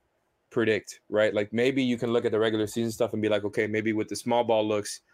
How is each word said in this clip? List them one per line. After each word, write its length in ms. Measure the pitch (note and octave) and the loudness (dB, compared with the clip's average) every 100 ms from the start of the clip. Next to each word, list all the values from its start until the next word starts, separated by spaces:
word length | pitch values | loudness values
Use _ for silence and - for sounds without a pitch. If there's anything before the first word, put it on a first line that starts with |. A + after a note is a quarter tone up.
| _ _ _ _ _ | _ _ _ _ _
predict, 500 | B2 A2+ G#2 - - - | -2 0 0 -2 -16 -2
right? 260 | G#2 G#2+ | 2 2
Like, 200 | G#2 G#2 | 2 -2
maybe 280 | A2+ B2+ C3+ | 0 0 2
you 160 | B2+ A#2+ | 0 0
can 140 | A#2+ | 0
look 140 | A#2 A#2 | 0 2
at 80 | |
the 60 | G#2+ | 2
regular 280 | A2+ A2 G#2+ | 2 0 -2
season 240 | A#2 A#2 | -2 -2
stuff 220 | A2+ A2+ | -2 -2
and 80 | G#2+ | -2
be 80 | G#2 | 0
like, 160 | G#2 G2+ | 0 -2
"Okay, 220 | A#2 G#2+ | -2 -2
maybe 260 | A2 A2 | -2 -2
with 160 | G#2+ G2+ | -2 -4
the 80 | G2+ | -6
small 260 | A#2+ A#2+ | 0 0
ball 240 | A#2 A2 G#2+ | 2 2 2
looks, 320 | G#2 G#2 - _ | -2 -4 -10 _